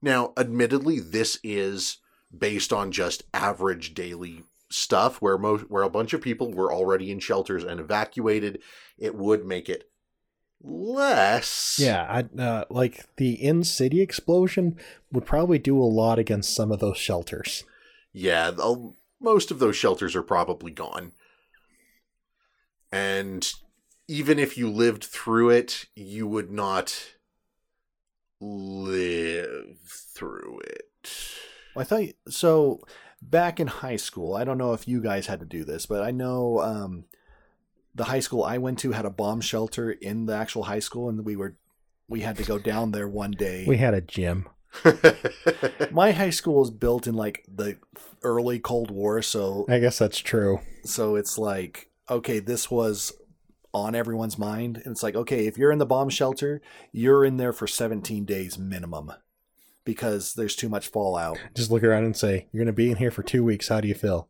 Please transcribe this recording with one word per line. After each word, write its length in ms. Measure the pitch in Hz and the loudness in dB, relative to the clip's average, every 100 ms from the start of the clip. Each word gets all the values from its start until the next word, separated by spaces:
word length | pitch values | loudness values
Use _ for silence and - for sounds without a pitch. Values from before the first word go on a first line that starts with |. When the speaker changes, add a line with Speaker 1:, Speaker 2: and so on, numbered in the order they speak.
Speaker 1:
Now, 320 | 143 131 120 - | 4 2 2 0
admittedly, 600 | 120 117 120 139 143 156 | -2 2 2 2 2 -2
this 380 | 82 98 110 - | -2 -2 0 -2
is 540 | 110 101 98 98 90 - _ _ _ 87 | -4 -2 -2 -4 -6 -8 _ _ _ -4
based 360 | 104 104 - | -2 -2 -2
on 180 | 104 98 | -2 -2
just 320 | 92 90 - - | -2 -2 -4 -6
average 600 | - 101 95 95 87 82 | -2 -2 0 0 -2 -6
daily 500 | 82 90 87 87 82 82 _ _ | -10 -10 -10 -12 -14 -20 _ _
stuff 520 | - - 98 117 131 | -6 2 4 4 2
where 160 | 104 95 | 2 2
mo-, 200 | 104 107 107 | 2 0 0
where 160 | 101 | 0
a 60 | 98 | 0
bunch 240 | 95 113 | 0 -2
of 80 | 117 | -2
people 320 | 127 113 127 | -4 -4 -4
were 200 | 87 95 | 0 0
already 380 | 87 92 95 95 | 2 2 2 0
in 80 | 98 | -8
shelters 460 | - 98 95 95 87 | -2 -2 0 -4 -4
and 160 | 87 | -8
evacuated. 760 | 80 104 110 - 110 107 104 98 - - - _ | -2 -2 -2 -2 0 2 0 -8 -16 -20 -20 _
It 180 | 110 107 | -6 -4
would 300 | 98 107 92 | 2 2 2
make 220 | 92 - | -8 -6
it 220 | 87 - _ _ _ _ _ _ _ | -8 -10 _ _ _ _ _ _ _
less. 1120 | 135 160 196 262 277 196 98 117 - - - - | -14 -10 -6 0 2 6 6 4 0 -4 -2 2
Speaker 2:
Yeah, 280 | 139 101 82 | 2 2 0
I, 320 | 110 120 - | -2 -4 -4
uh, 240 | 123 113 - | -2 -2 -4
like, 360 | 120 127 - - - | 0 0 -2 -20 -2
the 160 | 131 | -2
in-city 680 | 117 135 165 170 - 131 156 | 0 2 2 2 2 2 4
explosion 760 | 190 - - 175 185 185 180 170 - - _ | 2 0 2 4 4 2 0 -2 -12 -20 _
would 140 | 127 - | -4 0
probably 340 | 147 175 160 | 2 4 4
do 180 | 135 135 | 4 4
a 60 | |
lot 360 | 123 110 110 113 | 4 4 4 4
against 360 | 113 104 98 - | 2 0 -2 -2
some 160 | 107 | 0
of 80 | 104 | 0
those 180 | 104 95 | 0 -2
shelters. 680 | - 92 85 - - - - _ _ _ _ | -2 -4 -4 -8 -8 -8 -10 _ _ _ _
Speaker 1:
Yeah, 380 | 95 92 82 82 | -4 2 2 2
the, 420 | 90 90 123 117 - _ _ | 0 0 0 -4 -20 _ _
most 300 | 233 214 - | 2 4 2
of 80 | 135 | 2
those 160 | 123 101 | 2 4
shelters 380 | 113 92 90 90 | 2 2 -2 -4
are 80 | |
probably 480 | 87 90 78 87 85 | 0 0 2 -2 -8
gone. 400 | 78 80 - 87 - _ _ _ _ _ _ _ _ _ _ _ _ _ _ _ _ _ | -12 -10 -10 -12 -18 _ _ _ _ _ _ _ _ _ _ _ _ _ _ _ _ _
And 580 | 98 98 98 98 95 - - - _ _ _ _ | -4 -2 -2 -4 -6 -6 -8 -16 _ _ _ _
even 320 | 151 143 147 | -6 2 2
if 180 | 139 - | 2 0
you 120 | 120 | -4
lived 340 | 104 120 107 - | 2 2 2 -6
through 460 | - - 113 117 | -10 0 4 6
it, 340 | 120 123 - - - | 6 4 -6 -10 -18
you 320 | 98 104 107 | -14 -8 -4
would 240 | 107 92 | -4 -4
not 640 | 104 101 95 87 - - _ _ _ _ _ _ _ _ _ _ _ _ _ | -4 -2 -2 -2 -8 -12 _ _ _ _ _ _ _ _ _ _ _ _ _
live 1400 | 104 101 98 95 95 95 90 85 82 85 67 67 50 - - - - | -12 -10 -8 -8 -4 -2 0 -2 -2 -4 -6 -10 -14 -20 -20 -20 -20
through 460 | - 80 50 - - 50 | -14 -12 -12 -14 -14 -14
it. 460 | - - _ - - - - - - - - | -16 -16 _ -16 -14 -12 -14 -18 -20 -14 -8
Speaker 3:
Well, 60 | |
I 40 | 131 | -2
thought 180 | 214 | 0
you, 100 | 202 - - | -2 -6 -14
so 540 | - 170 160 143 120 - - - _ | 0 4 6 6 2 -8 -20 -20 _
back 380 | 120 160 175 165 | 0 2 2 0
in 80 | 151 | -4
high 280 | - 135 117 | -4 -6 -6
school, 400 | - - 85 95 | -6 -8 -6 -2
I 80 | |
don't 140 | 123 127 | -2 -2
know 160 | 127 | 0
if 140 | 113 - | -2 -2
you 140 | 123 | -2
guys 260 | 110 98 92 | 0 -2 -4
had 120 | 95 | -8
to 60 | 82 | -8
do 180 | 85 | -10
this, 220 | 76 78 - | -8 -8 -4
but 160 | 104 | -4
I 80 | 104 | -2
know, 480 | 127 127 127 123 113 | -2 -4 0 2 2
um, 460 | 110 107 101 90 82 _ _ - _ _ _ _ _ - | 0 -4 -8 -10 -14 _ _ -20 _ _ _ _ _ -8
the 100 | 113 | -2
high 140 | 131 | -2
school 240 | 127 123 | -2 -2
I 140 | 85 123 | -2 -2
went 220 | 127 127 | -4 -4
to 120 | 135 | -4
had 140 | 110 107 | -2 -4
a 40 | |
bomb 320 | 95 104 113 | -4 -2 -2
shelter 500 | 110 113 110 - 117 | -2 -4 -4 -4 -6
in 340 | 101 98 107 113 | -6 -6 -6 -4
the 100 | 107 | -4
actual 280 | 110 117 | -4 -6
high 160 | 98 104 | -6 -6
school, 280 | - 120 120 | -6 -6 -6
and 140 | 110 107 | -4 -6
we 100 | 104 | -6
were, 200 | 98 85 _ _ _ _ _ | -6 -10 _ _ _ _ _
we 140 | 113 | -8
had 160 | 110 104 | -6 -6
to 60 | |
go 140 | 107 104 | -4 -2
down 320 | 101 107 117 | 0 0 -2
there 160 | 104 101 | -2 -4
one 240 | 101 101 | -6 -6
day. 340 | 98 98 92 95 | -4 -4 -2 0
Speaker 2:
We 100 | 131 | 4
had 160 | 123 | 4
a 80 | 101 | 2
gym. 460 | 87 - 90 90 92 _ _ - 165 156 165 - | -2 -4 -2 -2 -6 _ _ 4 6 8 8 6
Speaker 1:
<laughs> 680 | 123 - - 160 135 - 151 | -4 0 0 0 -2 -2 -2
Speaker 3:
My 200 | 156 196 | 4 4
high 180 | 170 196 | 4 2
school 260 | 156 - 143 | 0 2 4
was 160 | 131 | 4
built 340 | 110 120 120 120 | 2 0 0 0
in, 60 | 113 | -2
like, 300 | 107 101 _ | -2 -6 _
the 240 | 98 104 95 _ - - - | -6 -6 -6 _ -20 -20 -6
early 360 | 123 117 120 120 | -2 0 0 -2
Cold 300 | - 120 113 | -2 -2 -2
War, 300 | 98 104 110 | -2 0 0
so 440 | 110 110 98 98 101 | 0 -2 -2 -2 2
Speaker 2:
I 100 | 120 | 4
guess 180 | 120 - | 4 4
that's 200 | 107 - | 0 0
true. 400 | - 117 101 98 - - | 0 2 2 0 -2 -14
Speaker 3:
so 320 | - - 110 104 | -8 -2 0 0
it's 220 | 101 - | 0 -4
like, 520 | 107 98 90 - - _ - | -4 -4 -6 -10 -20 _ -4
okay, 300 | 123 117 113 | -4 -2 -4
this 320 | 101 120 - | -2 -4 0
was 420 | 120 113 104 - - _ _ _ _ _ | 0 0 0 -6 -10 _ _ _ _ _
on 220 | 101 104 117 | -4 -2 -2
everyone's 420 | 117 113 113 104 | -2 -2 -4 -4
mind, 400 | 104 107 120 113 | -4 -4 -6 -8
and 100 | - | -10
it's 100 | 113 | -4
like, 120 | 117 101 | -2 -2
okay, 300 | 120 135 107 | 0 0 0
if 100 | 107 | 4
you're 140 | 139 | 4
in 80 | 151 | 6
the 60 | 135 | 4
bomb 240 | 127 139 | 2 2
shelter, 520 | 135 131 135 143 147 - - - | 0 0 0 -4 -4 -10 -20 -14
you're 300 | - 120 139 139 | 0 8 8 8
in 120 | 127 | 4
there 160 | 123 | 0
for 140 | 117 110 | -2 -4
seventeen 560 | - 117 110 101 107 101 | -2 -2 -2 -4 -4 -2
days 320 | 98 92 92 | -4 -4 -6
minimum, 540 | 95 95 85 80 76 - _ _ _ _ _ _ | -6 -6 -6 -10 -10 -16 _ _ _ _ _ _
because 500 | - 113 120 104 95 | -6 -2 0 -2 -4
there's 220 | - 107 - | -4 -4 -2
too 140 | 117 | -2
much 180 | 104 - | -4 -4
fallout. 500 | 110 98 90 82 80 - - | -2 0 0 -2 -6 -10 -6
Speaker 2:
Just 160 | 113 | 0
look 120 | 113 | 4
around 200 | 113 110 113 | 6 4 2
and 100 | - | 0
say, 320 | 107 95 - | 0 0 -2
"You're 120 | 107 | -2
gonna 100 | 117 | 0
be 160 | 104 120 | 2 2
in 60 | 110 | 4
here 140 | 123 | 0
for 120 | - | -2
two 200 | 101 127 117 | 0 2 4
weeks. 220 | 104 - | 2 0
How 100 | 110 | 0
do 60 | 104 | 0
you 60 | |
feel?" 340 | 101 107 90 - | 0 0 -2 -4